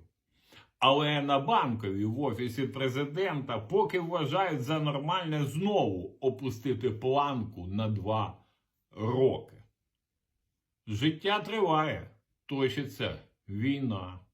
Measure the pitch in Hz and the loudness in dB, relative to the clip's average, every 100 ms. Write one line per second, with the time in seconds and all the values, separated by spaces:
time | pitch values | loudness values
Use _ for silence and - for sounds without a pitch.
0 | - _ _ _ _ - - - 127 143 | -20 _ _ _ _ -20 -16 4 6 6
1 | 147 147 143 139 151 220 139 110 98 98 | 4 2 2 2 4 2 2 -2 -2 0
2 | 107 123 139 113 123 139 135 135 131 135 | 0 0 -2 -2 -4 -2 -4 -2 -2 -2
3 | 143 156 190 147 123 110 110 202 202 185 | -2 -2 -2 -2 -4 -6 0 2 2 0
4 | 165 170 135 180 185 143 123 160 151 143 | -2 -2 0 0 0 0 0 0 0 -2
5 | 151 185 165 151 131 151 208 196 117 90 | 0 -2 0 -2 -2 -2 2 2 2 -2
6 | - - 131 - 135 - 139 113 120 107 | -8 -2 -2 -2 -4 -4 -4 0 -2 0
7 | 127 139 143 127 107 90 90 101 110 101 | 0 2 2 0 -4 -8 -6 -2 0 0
8 | 98 110 92 - _ _ _ _ _ 101 | 0 0 -2 -6 _ _ _ _ _ -6
9 | 110 123 131 90 - - - _ _ _ | 0 4 4 2 -8 -20 -20 _ _ _
10 | _ _ _ _ _ _ _ _ 110 104 | _ _ _ _ _ _ _ _ -6 -2
11 | 151 156 196 208 202 220 185 156 156 101 | 0 0 0 0 -2 0 2 2 2 -2
12 | - _ _ _ - 135 131 147 135 - | -8 _ _ _ -6 0 0 0 -6 -4
13 | 101 78 - _ - 101 131 139 123 98 | -6 -6 -14 _ -8 -2 0 0 -2 -2
14 | 90 90 - | -6 -12 -20